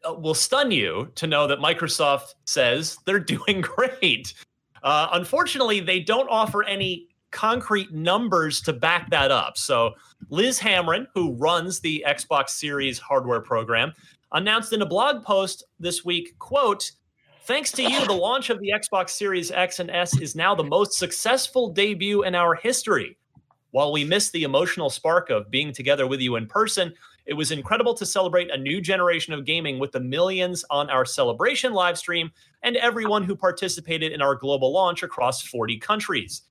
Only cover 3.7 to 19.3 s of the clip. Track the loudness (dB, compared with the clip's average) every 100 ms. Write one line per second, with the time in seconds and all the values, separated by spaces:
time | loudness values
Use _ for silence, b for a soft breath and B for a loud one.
3.7 | 0 -2 2 0 0 -4 -18 -20 _ _
4.7 | -6 2 2 2 0 0 0 0 2 0
5.7 | 0 0 -2 2 0 2 2 2 0 -2
6.7 | -2 -4 -6 -10 _ _ -2 0 0 0
7.7 | -2 -2 -4 2 2 2 0 0 -2 -4
8.7 | 0 2 0 2 2 4 2 0 -4 0
9.7 | 2 2 0 B B -8 0 0 2 2
10.7 | 2 2 0 -2 -2 -2 0 2 2 0
11.7 | -4 -4 -2 0 -2 0 0 0 -4 -4
12.7 | -2 -2 -4 0 0 2 -2 0 -2 0
13.7 | 0 0 -4 b b _ -4 0 0 0
14.7 | -2 0 2 2 0 0 0 0 -4 -14
15.7 | _ -6 -4 -2 -4 -4 -16 -2 2 2
16.7 | 2 -2 -10 _ _ b b -4 -2 -2
17.7 | -2 0 0 0 0 2 0 -2 -4 -2
18.7 | -2 -2 -2 -2 -4 -2